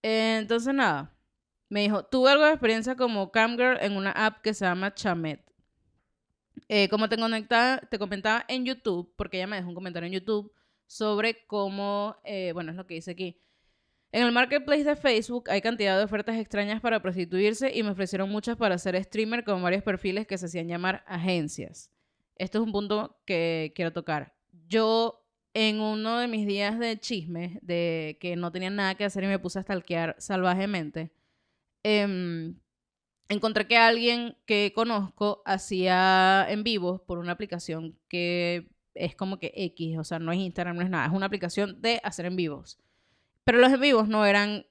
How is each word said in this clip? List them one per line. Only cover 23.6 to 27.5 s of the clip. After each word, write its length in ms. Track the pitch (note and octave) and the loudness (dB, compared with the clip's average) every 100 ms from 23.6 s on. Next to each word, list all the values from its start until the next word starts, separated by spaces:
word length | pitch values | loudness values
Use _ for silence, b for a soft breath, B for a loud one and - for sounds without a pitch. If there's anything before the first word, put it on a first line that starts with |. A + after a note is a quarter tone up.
| D#3 - | -4 -4
quiero 180 | E3+ | -4
tocar. 400 | E3+ D#3+ D3+ C3+ _ _ F3 E3 | -4 -4 -6 -6 _ _ -20 _
Yo, 580 | A3 A3 A3+ A#3 - _ _ _ | 2 2 2 0 -4 _ _ _
en 260 | A3 A3 G#3+ | 0 2 2
uno 400 | G#3+ G#3+ A3 A#3 | -2 -2 -2 -2
de 80 | A#3+ | -2
mis 180 | A3 G#3 | -2 -2
días 320 | G3+ G3+ A3+ | -2 -2 -2
de 200 | A#3 G#3+ | -4 -6
chisme, 600 | - A3+ D#3+ E3+ F3 | -6 -6 -6 -8 -8